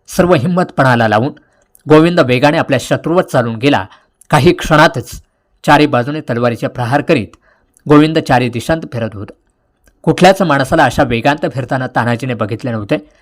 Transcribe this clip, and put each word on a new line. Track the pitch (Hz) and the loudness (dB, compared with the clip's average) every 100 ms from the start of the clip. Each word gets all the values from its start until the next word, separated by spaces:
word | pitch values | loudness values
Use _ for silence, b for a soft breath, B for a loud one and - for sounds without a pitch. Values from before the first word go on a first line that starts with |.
| _ | _
सर्व | - 175 | -2 2
हिंमत | 160 160 180 | 2 0 -2
पणाला | 175 - 131 120 110 | -2 0 0 2 2
लावून | 107 143 - b b b b 139 | 0 -2 -8 b b b b 4
गोविंद | 151 165 175 | 4 4 2
वेगाने | 127 123 147 160 | 0 2 2 0
आपल्या | 135 127 | 0 -2
शत्रूवर | - 165 156 175 | -2 -4 0 -2
चालून | 170 135 117 110 | 0 -2 -2 -2
गेला. | 139 117 95 b b _ - | 0 0 -4 b b _ -2
काही | 151 165 | 2 2
क्षणातच | - - 151 165 127 - - _ _ _ _ - | 2 0 2 2 0 -12 -16 _ _ _ _ 0
चारी | 143 147 | 2 2
बाजूने | 123 120 151 | 0 -4 -8
तलवारीचे | 151 117 120 117 135 | -6 -2 -2 -2 -8
प्रहार | 127 117 143 | -6 -4 -2
करीत | 156 147 95 _ _ _ _ _ - | 0 -2 -2 _ _ _ _ _ 2
गोविंद | 147 156 160 | 4 4 0
चारी | 135 127 123 | 0 0 0
दिशांत | 113 - 165 - | -6 -4 -6 -6
फिरत | 120 110 | -8 -8
होता. | 101 82 - _ _ _ _ _ _ 170 | -10 -16 -20 _ _ _ _ _ _ -2
कुठल्याच | - 180 190 | 4 4 4
माणसाला | 175 139 131 160 131 | 2 0 0 2 2
अशा | - | 2
वेगांत | 127 117 143 147 147 | -2 0 -2 -2 -4
फिरताना | 131 123 131 127 | -6 -6 -6 -4
तानाजीने | 139 117 117 131 | -4 -2 -4 -6
बघितले | 113 107 113 123 | -6 -6 -6 -8
नव्हते, | 113 104 151 b b | -8 -4 -6 b b